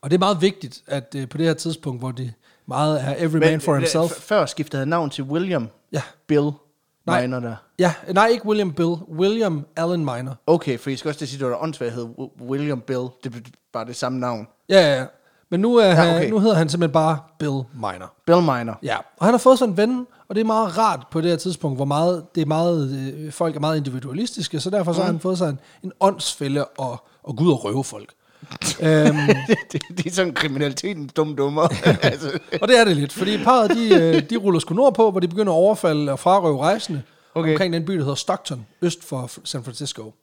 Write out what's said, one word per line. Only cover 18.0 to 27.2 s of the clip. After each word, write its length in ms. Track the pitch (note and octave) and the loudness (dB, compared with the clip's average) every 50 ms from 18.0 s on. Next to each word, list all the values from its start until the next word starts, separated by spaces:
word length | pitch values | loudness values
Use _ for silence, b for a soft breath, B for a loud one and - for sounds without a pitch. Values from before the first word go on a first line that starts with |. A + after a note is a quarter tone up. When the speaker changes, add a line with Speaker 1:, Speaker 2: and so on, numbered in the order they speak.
| F#2 F2+ _ _ _ | -12 -18 _ _ _
Speaker 2:
Bill 160 | - E3+ F3 | 4 4 4
Miner. 320 | F3 D#3 C3 A#2+ A#2 A2+ G#2+ - - | 4 4 0 0 -4 -6 -10 -8 -6
Speaker 1:
Ja, 140 | C3 A2 - - - _ _ | -6 -4 -6 -6 -12 _ _
og 80 | D#3+ | 2
han 80 | G3+ A#3+ | 2 2
har 40 | A#3+ | 4
fået 220 | - B3+ C4 B3 | 6 6 6 6
sådan 140 | C4 A3+ F#3 | 4 0 2
en 40 | E3+ | 2
ven, 300 | G#3 A#3 B3+ B3+ B3 - b b b b | 0 0 0 -4 -6 -10 b b b b
og 80 | G3+ | -4
det 60 | G#3 | -2
er 40 | A3+ | 0
meget 320 | A3 A3 G#3+ A3 G3 D#3+ F3+ | 0 2 0 0 -2 0 0
rart 280 | A3+ G#3+ F3+ C#3+ B2 - | 2 2 0 -2 -6 -6
på 100 | - E3 | -4 -2
det 80 | D#3+ F3 | 0 0
her 80 | E3+ D#3+ | 0 0
tidspunkt, 400 | - F3+ F3 - - D3+ C3+ B2+ | -2 -4 -6 -4 -4 -4 -2 -2
hvor 80 | C#3 | -2
meget, 500 | C#3 C#3+ D3 E3 F3 F3+ E3+ C#3+ - _ | -2 0 0 2 0 0 -2 -6 -8 _
det 60 | E3+ | -2
er 40 | D#3+ | -2
meget, 680 | C#3+ D#3 D#3 E3+ F3 F3 D#3+ C#3+ C3 C#3 C3+ C3+ C3+ C#3 | 0 0 0 2 2 0 0 -2 -2 -4 -6 -8 -8 -10
øh, 160 | D3+ D#3 D3+ | -10 -12 -14
folk 240 | C#3 - F3 E3 D3+ | -4 -4 -4 -2 -2
er 40 | D3 | -2
meget 180 | D3 D#3 D#3+ D#3 | -2 -2 -2 -2
individualistiske, 840 | C#3+ C#3 B2+ B2+ B2 C#3 B2+ D#3+ A3+ A#3+ - - E3+ - - D#3 | -2 -4 -6 -8 -10 -8 -6 -6 -6 -6 -6 -8 -8 -6 -6 -6
så 100 | C3 F#3 | -4 -2
derfor 240 | F#3+ G#3 F3+ E3+ E3+ | -2 -2 0 0 0
så 60 | E3+ | 0
har 60 | F#3+ F3+ | 0 0
Speaker 2:
Mhm. 80 | E3+ | -2
Speaker 1:
han 60 | E3 | -2
fået 160 | - F3+ F#3 F3 | -2 -4 -2 -2
sig 120 | F3+ D#3 | -2 -2
en, 100 | C#3 C3+ b b b b b | -4 -6 b b b b b
en 80 | F#3 - _ | -14 -6 _
åndsfælle 680 | F#3+ G3 - F3 - - - - C#3+ C#3 C3+ C#3+ C#3+ | 2 2 2 2 -6 -8 -6 -6 -4 -4 -2 -2 -4
og, 380 | - _ - C3+ B2+ A#2+ B2 b b b b | -4 _ -10 -8 -8 -8 -12 b b b b